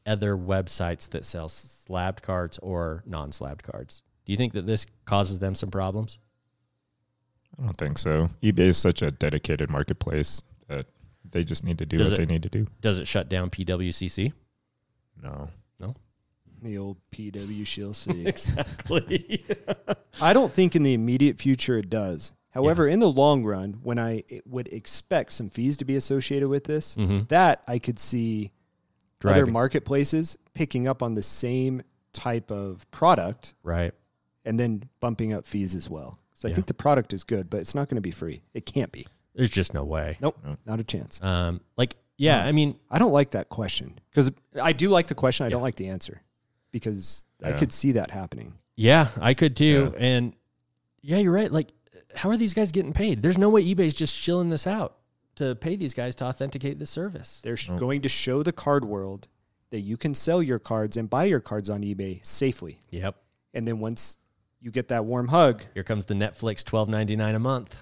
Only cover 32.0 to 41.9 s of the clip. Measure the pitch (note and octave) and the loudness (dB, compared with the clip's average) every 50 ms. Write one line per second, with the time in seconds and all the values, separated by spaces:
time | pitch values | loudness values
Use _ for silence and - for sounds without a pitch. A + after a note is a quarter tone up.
32 | _ _ - - - B2+ A#2 A#2 - - G#2+ G2+ G2+ G2 F2+ F2+ - _ - - | _ _ -16 -6 -4 -2 -2 -2 -4 -6 -6 -6 -6 -8 -10 -12 -18 _ -4 2
33 | D#3+ F3 E3+ - E2+ F#2 A#2+ _ - - _ _ - E2+ E2+ F2 F2 - - _ | 6 6 6 6 2 -4 -6 _ -14 -20 _ _ -6 -4 -2 0 0 -2 -4 _
34 | _ _ _ _ _ _ _ _ - A2+ A2+ A#2 A#2+ A#2 A2 G2+ B2+ - _ - | _ _ _ _ _ _ _ _ -6 -4 0 0 0 0 -2 -4 -8 -14 _ -6
35 | A#2+ A#2+ A2+ - A2+ A2 G#2+ G2 - - - G2+ G2 F2+ F#2 E2+ - - D#2+ D2+ | -4 -4 -2 -2 -2 -2 -2 -4 -6 -6 -4 -4 -4 -2 -4 -6 -8 -10 -12 -12
36 | C2 C2+ - _ _ _ _ - - A2 E2+ F#2+ F#2 - - - - D3 C#3+ C3 | -12 -16 -18 _ _ _ _ -8 -6 -2 -2 -2 -2 -2 -6 -2 2 4 4 4
37 | A2 - G2+ F2+ - - A2+ G2 F2+ E2+ G#2+ G2+ E2 - - C#3+ C#3+ - C3 A2 | 2 -2 -6 -8 -4 -4 -4 -4 -2 -4 -6 -6 -4 -4 -2 -4 -2 -2 -2 -4
38 | F#2 F2 - - E2+ E2 C#2 - _ _ - A#2 - - - C#3 A#2 - - - | -4 -6 -8 -8 -8 -10 -10 -12 _ _ -14 -12 -12 -4 -2 -2 -2 -4 -6 -14
39 | - - _ _ _ _ - - B2+ G#2 - G2 F2+ - - C#2+ C#2+ D2 D#2+ D#2 | -18 -18 _ _ _ _ -2 0 0 2 2 0 -2 0 -2 -4 -4 -2 -4 -4
40 | D2+ D#2 D#2 - C3+ D#3 - - - C#3+ D3 - - A2 A2 A2+ A2 - - E2+ | -4 -4 -6 -2 -2 -4 -4 -4 -10 -10 -10 -10 -8 -6 -4 -4 -4 -4 -6 -6
41 | A1+ - - - F#2+ F#2+ F2+ F2 F2 E2+ F2 F2 _ _ - - B2+ - | -6 -10 -12 -6 -2 0 0 0 0 0 -2 -6 _ _ -2 -2 -2 -2